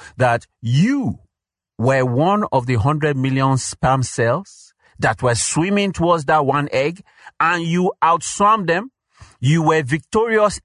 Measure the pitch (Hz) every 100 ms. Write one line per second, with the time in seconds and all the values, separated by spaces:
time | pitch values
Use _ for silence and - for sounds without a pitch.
0 | - - 123 117 - _ 117 131 214 285
1 | 202 - _ _ _ _ _ - 120 135
2 | 127 120 165 208 214 131 123 120 117 151
3 | 151 135 131 131 135 131 - - 139 131
4 | 123 - 113 143 196 - - _ _ -
5 | - 107 127 117 - 151 180 202 202 170
6 | 170 170 139 156 139 139 143 131 143 180
7 | - _ - - 160 175 165 175 180 -
8 | 160 170 - - 202 220 175 180 262 _
9 | _ _ - _ 127 165 156 160 131 156
10 | - 214 233 220 208 -